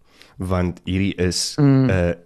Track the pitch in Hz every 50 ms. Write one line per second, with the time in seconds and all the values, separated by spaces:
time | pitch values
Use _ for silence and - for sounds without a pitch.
0 | _ _ _ _ - - _ - 95 92 95 90 90 87 85 - - 87 92 95
1 | 98 95 - - 90 90 85 - - - - - 143 139 135 131 131 123 95 90
2 | 87 85 85 - -